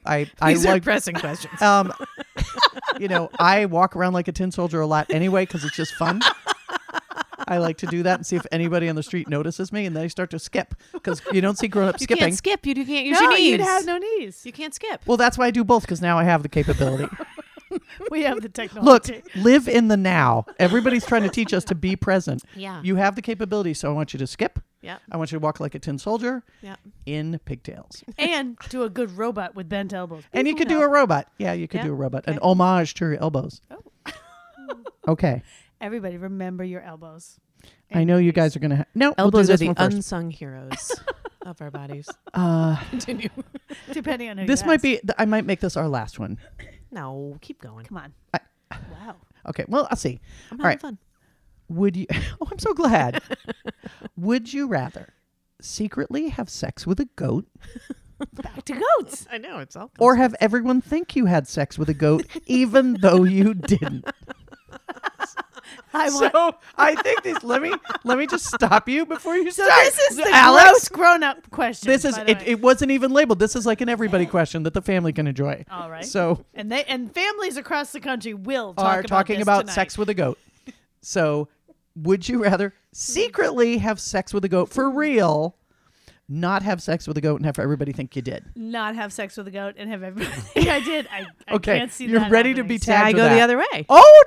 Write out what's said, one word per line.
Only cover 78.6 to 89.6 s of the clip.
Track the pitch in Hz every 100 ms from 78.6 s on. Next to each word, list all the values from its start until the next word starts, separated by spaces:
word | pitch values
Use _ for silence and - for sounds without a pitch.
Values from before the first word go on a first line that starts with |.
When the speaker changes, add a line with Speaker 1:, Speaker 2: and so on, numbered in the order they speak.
| 208
Speaker 3:
talk | 180 190
Speaker 1:
are | 185
Speaker 3:
about | 190
Speaker 1:
talking | 190 196 202
Speaker 3:
this |
Speaker 1:
about | 208 202
Speaker 3:
tonight. | 202
Speaker 1:
sex | 202 185 -
with | 214
a | 190
goat. | 135 - _ _ - - _ _
So | - 190 156 147 143 _ _ _ _ 165
would | 156 196 175
you | 240
rather | 202 185 202 _ _
secretly | - - 262 466 - - 262 233 233
have | 214 208
sex | - 190 -
with | 208 190
a |
goat | 180 175
for | - 269
real, | 269 302 240 175 151 165 - _ _ _ _ _ _ -
not | 147 175 196
have | 196 180
sex | - 165 -
with | 151
a |
goat | 151 147
and | 151
have | 139
everybody | 131 147 143
think | 135 135 139
you |
did? | 123 - - 240
Speaker 3:
Not | 226 233 214 226
have | 208
sex | 214 196 -
with | 196
a |
goat | 196